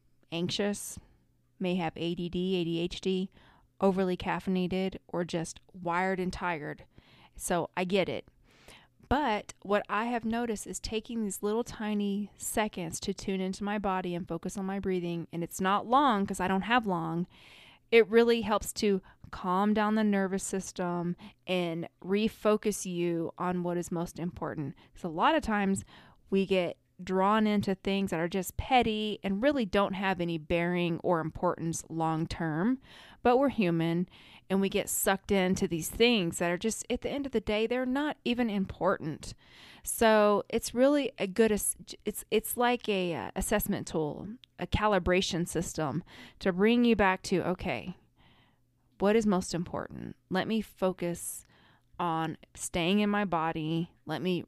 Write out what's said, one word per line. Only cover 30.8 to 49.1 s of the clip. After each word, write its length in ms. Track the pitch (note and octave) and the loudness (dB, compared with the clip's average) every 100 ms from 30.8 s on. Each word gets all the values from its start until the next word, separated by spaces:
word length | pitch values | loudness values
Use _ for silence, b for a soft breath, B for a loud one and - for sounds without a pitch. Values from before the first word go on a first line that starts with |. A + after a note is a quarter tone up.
| F3 E3+ | 0 0
or 160 | - E3+ | 0 0
importance 640 | D#3+ - F3+ - E3 D#3+ - | 0 -2 -2 0 -4 -6 -6
long 400 | E3 E3 D#3+ E3 | -2 0 0 -2
term, 500 | - E3 D#3 G#3 C4 B B B B | -2 -2 0 0 -2 B B B B
but 140 | B3 B3 | 4 4
we're 100 | C#4 | 4
human 600 | A3+ F3+ E3 E3 E3+ F#3 B B B B | 2 2 2 2 0 -2 B B B B
and 120 | F#3+ | 0
we 80 | G3 | 2
get 200 | G3 - | 0 -2
sucked 440 | - - F#3+ - | -2 0 0 2
into 340 | G3 F#3 F#3+ F#3+ | 2 2 2 0
these 220 | E3+ - | -2 -4
things 500 | - A#3 A#3 E3+ - | 4 4 4 0 -2
that 140 | F3 | -2
are 60 | F3+ | -2
just, 280 | A3+ - - | -2 -4 -6
at 120 | A#3+ | -6
the 100 | A#3+ | -4
end 160 | C#4+ C#4 | -4 -4
of 60 | |
the 80 | A3+ | -4
day, 260 | G#3 G#3+ A3+ | -2 0 0
they're 180 | B3 | 0
not 340 | B3+ C4 D4 - | -2 -2 -2 -4
even 240 | A#3 A#3+ A#3 | -2 0 0
important. 840 | G3+ F#3+ - E3 - D#3 D3 - - B B B B | 0 -2 0 0 0 -2 -8 -10 -16 B B B B
So 640 | - - A3+ G#3+ G#3 G3+ - | -10 2 4 6 6 4 0
it's 260 | A3+ - | -4 -2
really 360 | A#3 C4+ D4 C4+ - | 4 4 4 0 -2
a 80 | G3+ | -2
good 240 | F#3 A3 | 2 4
ass-, 260 | G#3 - - - - | 2 -2 -6 -10 -12
it's, 200 | - - - | -8 -8 -2
it's 260 | G#3+ - - | 0 0 0
like 320 | A#3+ B3 - | 2 2 0
a, 260 | G3 F3+ | -2 0
uh, 160 | D3 F#2 | -2 -4
assessment 540 | - F#3 - - E3+ - | -6 0 0 0 -2 -2
tool, 400 | E3+ D3+ - F#3+ A#3+ - - | -2 -2 -4 -10 -14 -18 -10
a 80 | F3+ | -2
calibration 800 | - G#3+ G3 F3+ F3+ F#3+ E3+ F3 | 0 4 4 4 2 2 -2 -2
system 560 | D#3+ F3+ - D#3 D#3 - B B B | -2 -4 -4 -4 -4 -8 B B B
to 140 | G3 | 0
bring 320 | F3+ G#3+ A#3+ | 4 4 6
you 100 | A#3+ | 6
back 280 | G#3+ G3 F#3 | 6 4 2
to, 180 | - F#3 | 0 0
"Okay, 560 | C#3+ F3+ F#3 A#2+ F3+ - _ _ b b b b b _ _ - | 0 -2 -4 -6 -8 -14 _ _ b b b b b _ _ 0
what 160 | G3 | 4